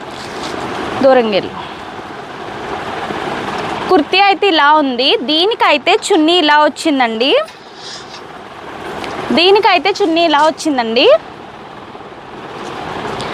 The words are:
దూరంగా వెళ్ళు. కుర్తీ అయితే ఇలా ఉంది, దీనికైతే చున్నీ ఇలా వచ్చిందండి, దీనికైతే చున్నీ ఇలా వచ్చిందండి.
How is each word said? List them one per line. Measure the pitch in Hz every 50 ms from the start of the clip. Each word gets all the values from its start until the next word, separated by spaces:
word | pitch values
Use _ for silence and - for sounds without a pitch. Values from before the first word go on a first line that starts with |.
| - - - - - - - - - - - - - - - - - - - - 254
దూరంగా | 269 254 254 226 220
వెళ్ళు. | 202 175 139 92 - - - - - - - - - - - - - - - - - - - - - - - - - - - - - - - - - - - - - - - - - - - - - - - -
కుర్తీ | 370 359 285 - 359 381
అయితే | 403 392 392 - 403 403
ఇలా | 320 311 285 285 311
ఉంది, | 311 285 269 247 233 262 294 392 453
దీనికైతే | 262 233 302 320 349 415 466 - 440 370 302 285 - 330
చున్నీ | 381 427 - - 403 320 302 320 349 359
ఇలా | 320 294 294 302 302
వచ్చిందండి, | 294 - - - 320 285 269 254 226 226 220 240 285 453 554 640 - - - - - - - - - - - - - - - - - - - - - - - - - - - - - - - - - - - - -
దీనికైతే | 240 302 339 381 392 427 392 440 370 339 277 392 381 -
చున్నీ | 403 320 320 330 339
ఇలా | 330 302 285 302
వచ్చిందండి. | 320 311 - - 320 277 254 233 226 226 240 302 466 605 659 - - - - - - - - - - - - - - - - - - - - - - - - - - - - - - - - - - - - - - - - - -